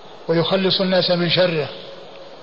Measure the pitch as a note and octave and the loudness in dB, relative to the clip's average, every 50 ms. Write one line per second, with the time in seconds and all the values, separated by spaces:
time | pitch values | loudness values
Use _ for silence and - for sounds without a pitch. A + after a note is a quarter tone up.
0 | - - - - - - E3 E3 D#3+ - F#3+ G3 F#3+ F3+ - - F#3+ F#3 F#3 F3+ | -20 -20 -18 -8 -2 0 2 2 2 2 2 2 2 2 2 2 2 2 2 2
1 | E3 F3+ F3+ E3+ F3 E3 - E3+ F#3 F3 E3 D#3 C3+ - - - - - - - | 4 2 2 2 2 2 4 4 4 2 2 0 -4 -4 -8 -12 -16 -16 -16 -16
2 | - - - - - - - - | -18 -18 -18 -18 -18 -18 -18 -18